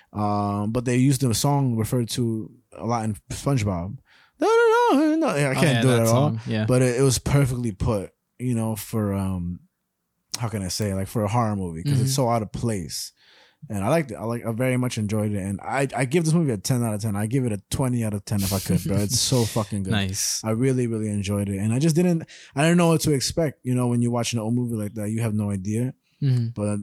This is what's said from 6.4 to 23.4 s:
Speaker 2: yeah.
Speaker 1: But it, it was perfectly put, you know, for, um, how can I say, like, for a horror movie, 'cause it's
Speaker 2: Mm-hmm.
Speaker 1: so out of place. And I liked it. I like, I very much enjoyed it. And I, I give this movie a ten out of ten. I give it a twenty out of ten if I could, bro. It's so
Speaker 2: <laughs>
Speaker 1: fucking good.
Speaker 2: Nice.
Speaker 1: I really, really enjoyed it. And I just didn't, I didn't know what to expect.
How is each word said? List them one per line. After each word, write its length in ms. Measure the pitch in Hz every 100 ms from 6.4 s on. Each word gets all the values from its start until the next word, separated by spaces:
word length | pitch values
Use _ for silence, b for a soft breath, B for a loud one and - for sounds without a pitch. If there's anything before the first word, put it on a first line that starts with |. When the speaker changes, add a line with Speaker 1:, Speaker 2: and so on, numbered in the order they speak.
| 120
Speaker 2:
yeah. 180 | 113 110
Speaker 1:
But 140 | 127
it, 200 | 127 120
it 20 |
was 160 | 135 120
perfectly 540 | - 139 135 127 120
put, 400 | 98 127 107 90 _ _ -
you 160 | 123
know, 220 | 117 110 107
for, 360 | - 113 104
um, 480 | 98 95 92 87 87 _ _ _ _ _ _ _ -
how 100 | 117
can 140 | 107
I 60 | 95
say, 260 | - 107
like, 140 | 95 98
for 140 | 120
a 40 | 104
horror 260 | 117 113 101
movie, 260 | 92 80
'cause 100 | 117 139
it's 20 |
Speaker 2:
Mm-hmm. 60 | 135
Speaker 1:
so 180 | 135 123
out 100 | 117
of 100 | 104
place. 600 | - 120 104 76 - - _ b b b b -
And 140 | 104
I 60 | 98
liked 240 | 165 143
it. 20 |
I 80 | 92
like, 240 | 107 117 113
I 60 |
very 240 | 113 127 127
much 220 | 123 117
enjoyed 340 | 107 110 107
it. 60 | 104
And 180 | 95 101
I, 280 | - 123 139 107
I 80 |
give 200 | 131 160
this 80 | 160
movie 200 | 165 156
a 40 | 107
ten 280 | - 127
out 100 | 120
of 60 | 104
ten. 160 | 110 101
I 100 | 107
give 180 | 131
it 60 | 123
a 100 | 104 -
twenty 340 | - 131 123
out 100 | 110
of 100 | 104
ten 160 | - 104
if 120 | 95
I 80 | 98
could, 200 | - 90
bro. 140 | - 98
It's 200 | 101 117
so 240 | - 131
Speaker 2:
<laughs> 120 | 113 -
Speaker 1:
fucking 260 | 104 104
good. 80 | 95
Speaker 2:
Nice. 500 | 110 98 95 - -
Speaker 1:
I 60 | -
really, 360 | 110 131 127 120
really 220 | 113 107
enjoyed 400 | 104 95 101 98
it. 100 | 98
And 140 | 107
I 60 | 120
just 160 | 160 156
didn't, 260 | 180 165 156 B B
I 80 | 135
didn't 140 | 160 175
know 80 | 170
what 140 | 160
to 120 | 156
expect. 460 | 143 - -